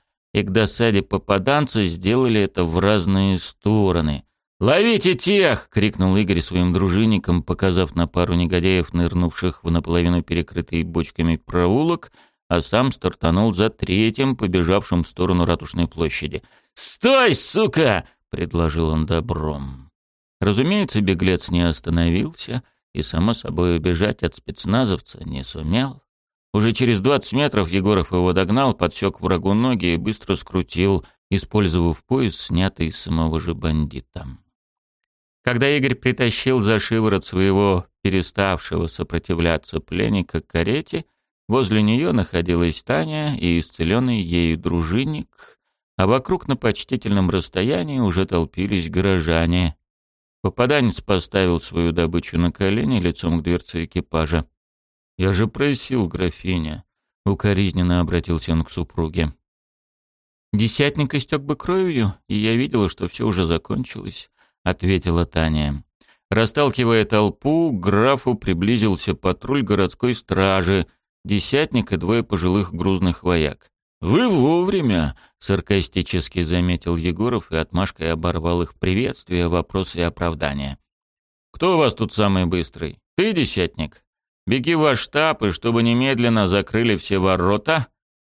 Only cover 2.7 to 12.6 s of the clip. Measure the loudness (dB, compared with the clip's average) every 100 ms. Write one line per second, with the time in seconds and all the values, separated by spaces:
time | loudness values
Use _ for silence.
2.7 | 2 2 2 2 2 2 0 -4 -4 0
3.7 | 2 2 2 0 -2 -8 _ _ -2 2
4.7 | 4 4 2 2 0 2 4 4 2 -2
5.7 | 0 0 2 2 4 2 0 0 0 2
6.7 | 2 2 2 2 2 0 0 0 0 0
7.7 | 2 0 -2 -2 0 0 2 2 2 2
8.7 | 2 0 0 0 0 -2 -2 -4 -4 -2
9.7 | 0 0 0 2 0 0 -4 -4 -6 -4
10.7 | -4 -2 -4 -4 -2 0 -2 -2 0 2
11.7 | 2 0 -2 -6 _ _ _ -4 -2